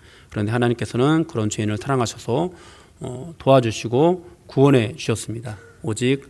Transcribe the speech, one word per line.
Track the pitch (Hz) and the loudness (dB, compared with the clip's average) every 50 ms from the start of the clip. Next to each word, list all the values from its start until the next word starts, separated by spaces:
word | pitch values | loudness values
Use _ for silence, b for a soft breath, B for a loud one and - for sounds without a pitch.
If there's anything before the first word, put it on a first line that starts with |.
| b b b b b b | b b b b b b
그런데 | b 110 104 107 | b -4 -2 0
하나님께서는 | 117 120 123 120 120 - 110 - - 120 135 151 160 165 160 | 0 2 2 0 0 -2 -4 -4 0 2 2 4 4 2 0
그런 | - - 113 107 104 | -2 -2 -2 -2 -2
죄인을 | - - 104 104 107 | -2 -2 -2 -2 -2
사랑하셔서, | 107 - 139 135 127 117 - - 113 - 117 117 151 175 180 - B B B B B B B B - | -4 -2 -2 0 0 0 -2 -4 -8 -6 -2 -2 -2 -2 -4 -6 B B B B B B B B -12
어, | 156 123 123 127 135 165 160 | -12 -10 -10 -10 -12 -14 -12
도와주시고 | - - 135 135 131 120 110 104 - - 113 120 131 156 175 185 175 - - - - - | -2 2 4 6 6 4 2 -2 -4 -4 0 2 4 4 4 2 0 -4 -14 -20 -20 -16
구원해 | - - 139 139 139 143 123 107 - 82 | -4 2 4 4 6 6 4 2 0 -6
주셨습니다. | - - - 110 - - - 110 117 113 107 104 - - - - - | -6 -4 -4 -4 -4 -4 -8 -10 -10 -10 -12 -14 -14 -18 -20 -18 -10
오직 | - 113 107 - 123 127 139 139 - | -8 -6 -4 -2 0 0 0 0 -4